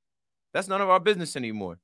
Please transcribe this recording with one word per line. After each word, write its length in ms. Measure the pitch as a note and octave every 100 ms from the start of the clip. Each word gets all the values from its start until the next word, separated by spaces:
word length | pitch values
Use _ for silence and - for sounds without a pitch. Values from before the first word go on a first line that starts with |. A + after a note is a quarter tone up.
| _ _ _ _ _
That's 140 | D#3 F#3+
none 140 | F#3+
of 80 | G3
our 100 | F#3
business 360 | F#3 F#3 E3 C#3+
anymore. 440 | A#2 G#2+ F#2 E2+